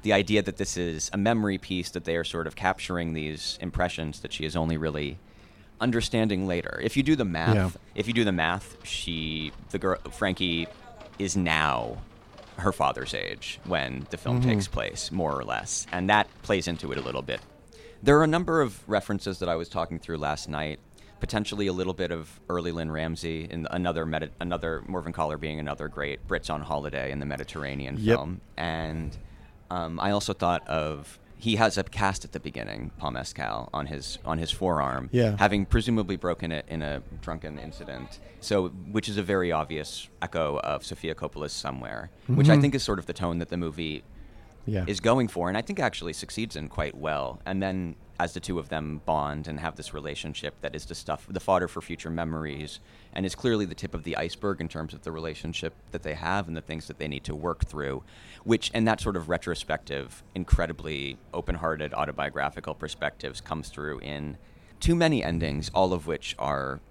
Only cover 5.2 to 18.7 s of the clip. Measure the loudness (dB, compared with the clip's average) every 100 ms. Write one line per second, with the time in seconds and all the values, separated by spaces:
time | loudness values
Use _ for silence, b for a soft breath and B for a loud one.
5.2 | b b b b b -2 2 2 2 4
6.2 | 4 4 2 0 0 -2 0 4 6 6
7.2 | 4 4 6 6 6 0 -10 -2 2 4
8.2 | 4 6 4 2 -4 -14 -8 -6 -2 -2
9.2 | -2 -2 -4 -8 -6 -2 0 0 -2 0
10.2 | 0 2 2 2 -2 -8 -18 -16 -18 -4
11.2 | 0 2 4 4 4 2 0 -6 -10 -16
12.2 | -20 -20 -16 -2 -2 4 2 2 -4 -4
13.2 | -4 -6 -8 -10 -2 0 0 -4 -6 -6
14.2 | 0 4 4 4 2 -2 -4 -4 -4 0
15.2 | 0 0 0 -2 -2 -6 -4 -2 6 6
16.2 | 6 -2 0 2 2 -4 -4 -4 -2 -4
17.2 | -4 -6 -8 -20 -20 B B B 8 8
18.2 | 8 6 4 4 2